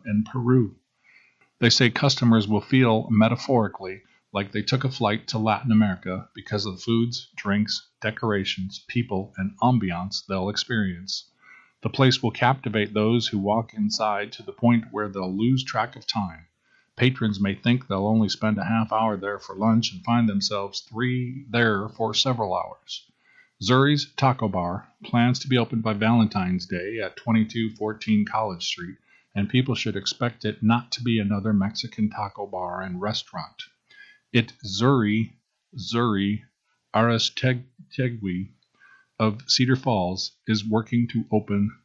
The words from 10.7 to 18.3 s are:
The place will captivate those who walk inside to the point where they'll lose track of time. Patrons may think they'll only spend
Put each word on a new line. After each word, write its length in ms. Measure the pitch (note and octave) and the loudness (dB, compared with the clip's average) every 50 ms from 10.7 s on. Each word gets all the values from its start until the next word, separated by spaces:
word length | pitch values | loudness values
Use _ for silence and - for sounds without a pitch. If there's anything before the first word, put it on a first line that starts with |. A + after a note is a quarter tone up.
| B2 A2 G#2 F#2+ F2+ E2+ F#2 G2 - - - _ _ _ _ - - - _ _ _ _ - | -2 -2 -2 -2 -4 -8 -10 -10 -10 -10 -12 _ _ _ _ -20 -20 -20 _ _ _ _ -8
The 60 | - | -4
place 340 | - - C3+ C3 B2+ - - | 2 4 4 4 4 2 0
will 80 | A2 | -2
captivate 640 | - - B2+ B2 C3+ C3 - A2+ G#2 G#2+ G#2 G#2+ G#2+ | 0 2 2 2 2 2 -2 -2 0 0 0 0 0
those 320 | G#2+ G#2+ A2 A#2+ A#2+ A2+ | 0 2 4 2 2 0
who 100 | - - | 0 -2
walk 380 | G2+ G2 G2+ G#2+ A#2 A2+ - - | -2 0 0 0 -2 -2 -4 -4
inside 560 | A2 G#2 G#2 - - A2 G#2+ G#2 G2+ G#2 A2+ - | -2 -2 -2 -2 -2 -2 -2 -2 -2 -6 -8 -10
to 100 | - A2+ | -14 -16
the 100 | - - | -16 -4
point 320 | - A#2+ A#2+ A#2+ A#2 A2 - | 2 4 4 4 4 2 -2
where 200 | - G#2+ G#2+ G#2 | -4 -4 -4 -4
they'll 280 | F#2+ G2 F#2 F#2 F#2+ | -4 -6 -6 -4 -2
lose 260 | G2+ A2 B2 C3 C3 C3 | 0 2 2 2 2 0
track 320 | - - A2 A2+ B2 - | -2 -2 -2 -2 -4 -6
of 120 | A#2+ - | -12 -8
time. 400 | - - A2+ G2+ F2 E2 D#2+ - _ _ _ _ _ _ _ _ _ _ | -6 -4 -4 -4 -6 -8 -12 -20 _ _ _ _ _ _ _ _ _ _
Patrons 440 | - B2 C3 C3 - A#2+ G#2+ G#2 G2 | 2 2 2 2 0 -2 -2 -2 0
may 160 | G2+ G2 F#2+ | -2 -2 -2
think 320 | - - B2 A#2+ B2+ - | -2 0 0 0 0 0
they'll 180 | - G2+ F#2+ G2 | -2 -2 0 0
only 240 | G#2 A2 A2+ G#2+ | 2 2 2 2
spend 300 | G2 | 0